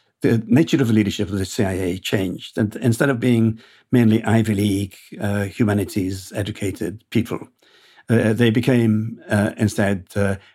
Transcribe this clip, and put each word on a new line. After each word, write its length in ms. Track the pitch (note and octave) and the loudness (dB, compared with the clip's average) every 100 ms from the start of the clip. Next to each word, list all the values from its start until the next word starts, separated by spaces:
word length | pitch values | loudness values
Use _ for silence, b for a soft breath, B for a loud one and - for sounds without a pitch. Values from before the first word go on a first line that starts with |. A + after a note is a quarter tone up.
| _ _ | _ _
the 220 | - A2+ - | 0 0 2
nature 340 | B2 D#3+ C3+ | 2 4 2
of 60 | A#2 | 2
the 60 | |
leadership 360 | A2 G2+ - F#2+ | 2 2 -2 -4
of 80 | G2 | -4
the 80 | F#2 | -4
C 180 | - | -2
I 100 | F#2+ | -2
A 240 | F#2 F#2 F#2 | -2 -4 -4
changed. 600 | - G#2 F#2+ F#2 - - | -4 -2 -2 -6 -10 -2
And 180 | G#2 - | -2 0
instead 320 | B2 A2+ C#3+ | -2 2 0
of 100 | B2+ | 0
being 400 | B2+ A#2 A2+ A2 B B B | 2 2 2 0 B B B
mainly 320 | B2+ A2+ A2 | 4 4 4
Ivy 320 | G2+ A2+ A2+ G2+ | 4 2 2 0
League, 400 | G#2 G2 G2+ - - - | 0 0 -4 -10 -20 -8
uh, 240 | G2+ G2+ | -4 -4
humanities 880 | G2 - G#2+ G2+ F#2+ G#2 F#2 F#2+ - | -4 -2 0 0 -2 -4 -4 -6 -8
educated 680 | - G2 G#2 G2 - F2+ G#2 _ | -6 -6 -6 -8 -6 -8 -8 _
people, 380 | A#2 - - - _ b b b b - | -4 -2 -8 -12 _ b b b b 0
uh, 240 | A#2 G#2+ | 2 2
they 160 | G#2+ A#2 | 2 2
became, 720 | A#2 B2+ B2 A#2 G#2+ A2 - - | 2 2 2 2 0 -2 -10 -2
uh, 220 | G#2 G#2 - | 0 0 0
instead, 500 | G#2+ - G2+ G2 - G2+ | -2 0 -2 -2 -6 -4
uh, 220 | G2 G2 b | -2 -4 b